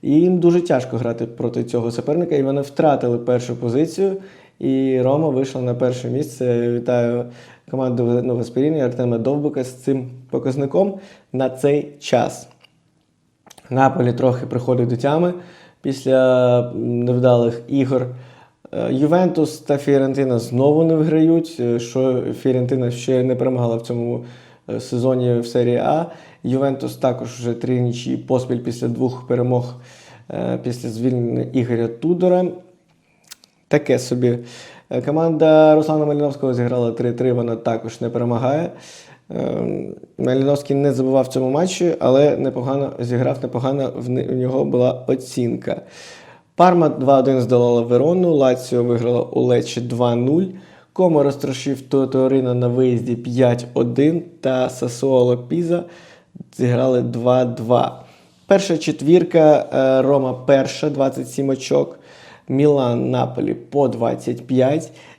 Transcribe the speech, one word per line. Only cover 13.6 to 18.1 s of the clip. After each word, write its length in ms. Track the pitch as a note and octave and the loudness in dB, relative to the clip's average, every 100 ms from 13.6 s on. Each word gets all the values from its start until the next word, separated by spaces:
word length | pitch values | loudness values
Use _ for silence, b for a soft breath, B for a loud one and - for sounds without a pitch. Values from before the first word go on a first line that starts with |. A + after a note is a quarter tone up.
| - | -6
Наполі 420 | B2+ - F3+ B2 | 2 2 2 -2
трохи 340 | A#2+ C3 B2 - | 2 0 0 -4
приходить 420 | A#2+ A#2+ B2+ A#2+ | -4 -2 0 0
до 80 | B2 | 0
тями 380 | C#3 D#3 F3 F3+ B B B B | -2 0 0 -2 B B B B
після 920 | C3+ C3 C3+ C3 C3 B2+ B2+ B2 A#2+ | -8 -4 2 4 4 4 4 2 0
невдалих 880 | A#2+ A#2+ A#2+ A#2+ B2 B2 A#2+ A#2 A#2 - | -4 -4 -2 0 2 4 4 2 -2 -4
ігор. 380 | C#3 B2+ C3 B2 | 0 2 0 -2